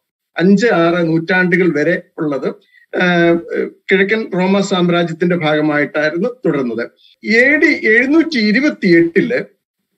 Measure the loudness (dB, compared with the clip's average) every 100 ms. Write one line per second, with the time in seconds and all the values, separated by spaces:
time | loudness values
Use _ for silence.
0 | _ _ _ -2 2 4 2 2 2 0
1 | 0 -2 0 0 2 2 2 0 0 -2
2 | -6 -8 -6 -4 -6 -8 _ _ _ -4
3 | 0 2 2 2 -2 -6 -6 -8 -2 0
4 | 0 -2 -4 -2 0 0 0 0 0 0
5 | -2 -2 -2 -2 -2 0 0 0 -2 -2
6 | -4 -2 -6 -4 -4 -2 -4 -6 -8 _
7 | _ _ -2 2 2 2 0 0 0 0
8 | 2 2 2 0 0 2 0 0 2 4
9 | 2 0 0 -2 -6 _ _ _ _